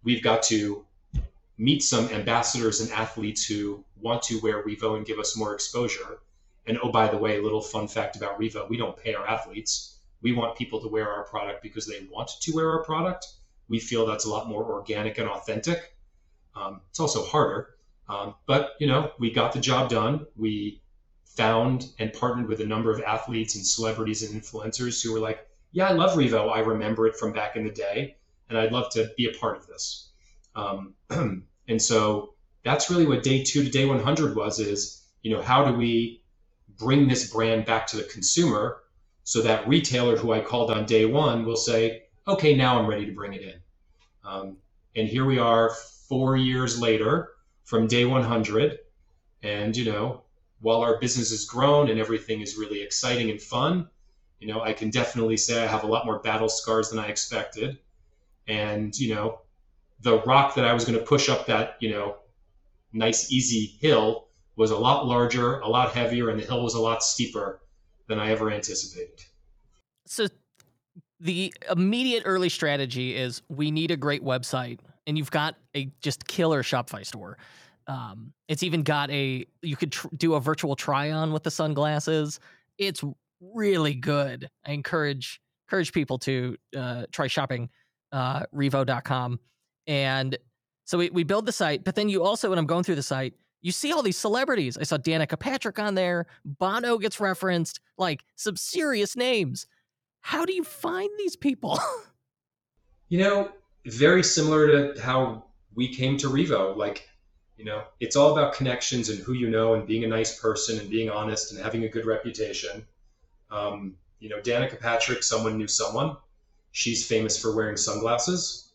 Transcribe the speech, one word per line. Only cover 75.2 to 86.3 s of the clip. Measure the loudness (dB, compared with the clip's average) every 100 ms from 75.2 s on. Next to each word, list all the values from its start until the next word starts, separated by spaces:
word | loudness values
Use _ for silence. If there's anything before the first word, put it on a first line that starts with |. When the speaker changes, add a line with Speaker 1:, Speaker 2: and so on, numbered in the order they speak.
| 0
Speaker 2:
got | -2 -2 -4 _ -8
a | -8 -6
just | -6 -6 -8
killer | 0 2 2
Shopify | 0 -2 -2 -10 -12
store. | -14 -16 -18 -20 -20 -20 _ -12
Um, | -10 -10 -14 -18 _ _
it's | -4
even | -2 0
got | 0 0 0
a, | -2 -2 -4 -8 _
you | -8 -4
could | -4
tr-, | -6 -10 -2
do | 2
a | 2
virtual | 0 -2 -2 -4
try | -2 0 0
on | -2 0
with | -2
the | -4
sunglasses. | -2 -2 0 0 0 0 0 0 -6 -16 _ _ _
It's | -4 -4 -8 -10 _ _
really | -14 -2 2 4 2
good. | 0 0 0 0 -4 -14 _ -8
I |
encourage, | -6 -2 0 0 -2 -8 -14 _ _ _
encourage | -2 0
people | 0 -2 -2
to, | -2